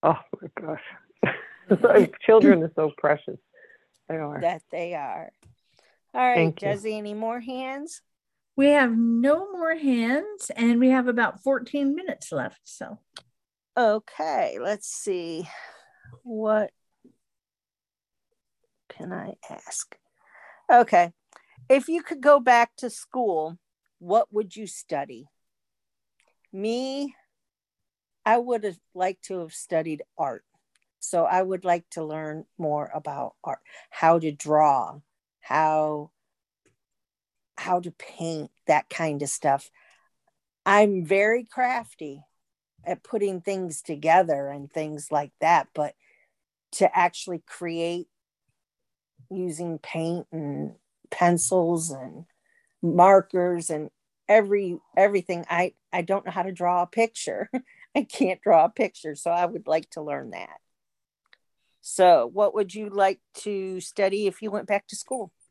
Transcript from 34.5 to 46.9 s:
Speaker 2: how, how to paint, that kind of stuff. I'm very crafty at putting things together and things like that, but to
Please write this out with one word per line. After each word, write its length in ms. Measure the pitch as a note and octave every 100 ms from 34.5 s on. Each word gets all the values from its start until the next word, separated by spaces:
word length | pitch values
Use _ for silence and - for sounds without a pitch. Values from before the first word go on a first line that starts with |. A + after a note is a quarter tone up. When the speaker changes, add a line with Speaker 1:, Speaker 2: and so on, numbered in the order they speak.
| D3+ D3+ C3+ G2+ C#3+ _ _ _ _
Speaker 2:
how, 720 | - D3 D#3 D#3 D3+ D3+ D3+ _ _ _ _ _ _ _ _ _ _ _ _ _ _ -
how 220 | - F3+
to 120 | F3
paint, 580 | - - - E3 D#3+ C#3+ _ -
that 220 | D3+ -
kind 320 | - E3 C#3+
of 80 | C#3+
stuff. 400 | - D3+ C#3 - _ _ _ _ _ _ _ _ _ -
I'm 400 | G3+ G#3+ F#3+ D#3+
very 380 | G3 G#3 A#3
crafty 800 | A#3+ - B3 B3 A3+ _ D3+ C#3 D3+ _ _ _ _ _
at 200 | - E3
putting 380 | _ A3 G3 F#3
things 400 | F3 G3 F3+ D3+
together 640 | - D3+ D#3 E3+ F3 C#3+ C#3
and 240 | C#3+ C#3
things 400 | - D#3 D3+ -
like 200 | D3+ D3 _
that, 260 | D#3 E3+ - -
but 180 | D3 - _ _ _ _ _ _ _
to 220 | - F#3